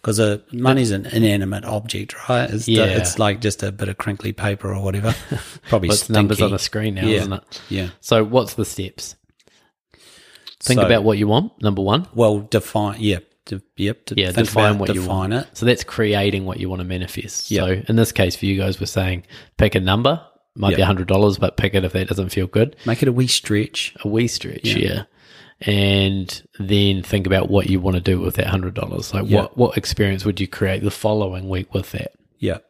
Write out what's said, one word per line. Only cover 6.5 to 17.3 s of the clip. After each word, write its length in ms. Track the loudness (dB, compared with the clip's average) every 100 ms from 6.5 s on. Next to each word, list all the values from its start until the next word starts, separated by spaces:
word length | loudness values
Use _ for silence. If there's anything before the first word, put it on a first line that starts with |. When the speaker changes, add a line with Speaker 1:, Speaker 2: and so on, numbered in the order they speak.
Speaker 2:
the 40 | 0
screen 360 | -4 -4 -4 -2
now, 100 | 0
Speaker 1:
Yeah, 120 | 2
Speaker 2:
isn't 120 | 0
it? 260 | -6 _ -20 -8
Speaker 1:
yeah. 200 | -6 -6 -10
Speaker 2:
So 240 | 2 4
what's 300 | 6 2 2
the 100 | -4
steps? 500 | -6 -6 -10 -10 -18 -18 _ _ _ _ _ _ _ _ -20 -20 -20 -20 -20 -8
Think 200 | 2 4
Speaker 1:
So 60 | 6
Speaker 2:
about 180 | 6
what 140 | 4 2
you 100 | 4
want, 240 | 2 2 _
number 200 | 0 2
one. 260 | 2 0 0
Speaker 1:
Well, 260 | 2 4 2
define, 560 | 0 -2 0 -2 -2 -2
yeah. 200 | -2 -2 -6 _
De-, 180 | -12 -12 _ -4
yep, 300 | -4 -4 -6
de-, 100 | -2
Speaker 2:
Yeah, 160 | 0
Speaker 1:
think 160 | 2 2
Speaker 2:
define 220 | 4 4
Speaker 1:
about, 100 | 2
Speaker 2:
what 80 | 0
you 60 | -2
Speaker 1:
define 280 | -2 -2 0
Speaker 2:
want. 20 |
Speaker 1:
it. 120 | -2 -4
Speaker 2:
So 140 | -2 0
that's 180 | 0
creating 600 | -4 -2 2 2 2 0 -4
what 120 | -6
you 100 | -6
wanna 140 | -6
manifest. 680 | -4 -4 -6 -8 -8